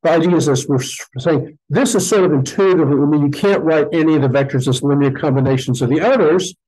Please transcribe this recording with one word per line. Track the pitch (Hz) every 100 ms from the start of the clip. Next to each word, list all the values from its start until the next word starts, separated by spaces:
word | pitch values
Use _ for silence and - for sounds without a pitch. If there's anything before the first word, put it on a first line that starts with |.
the | 165
idea | 165 170 170
is | 143
this: | 127 -
we're | 135
s-, | - - - 131
saying | 165 147 151 - _
this | 151 269
is | 214 185
sort | 208
of | 180
intuitively, | 147 131 - 196 180 147 143
I | 143
mean, | 151
you | 143
can't | 143 202 202
write | 156 156 143
any | 170 160 156
of |
the | 135
vectors | 135 135 131 131
as | 123
linear | 139 143 139
combinations | 135 156 131 135 131 131 123
of | 127
the | 151
others. | 208 262 156 180 180 -